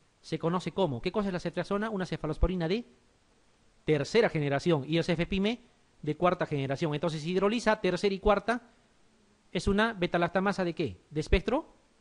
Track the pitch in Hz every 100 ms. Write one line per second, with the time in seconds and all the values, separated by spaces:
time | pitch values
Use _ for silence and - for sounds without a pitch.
0 | _ _ - 165 160 180 165 170 180 120
1 | 185 214 202 180 175 175 160 202 226 202
2 | 180 160 151 151 170 185 160 214 240 _
3 | _ _ _ _ _ _ _ _ - 151
4 | 135 220 196 160 143 139 175 156 139 165
5 | 160 165 170 190 202 240 - _ _ _
6 | 147 151 175 160 156 147 135 135 165 147
7 | 175 156 156 185 202 233 220 214 185 180
8 | 202 190 208 202 - 240 - _ _ _
9 | _ _ _ _ _ 180 202 202 226 208
10 | 175 170 170 190 196 190 180 165 139 90
11 | _ 151 147 196 - 269 - _ _ _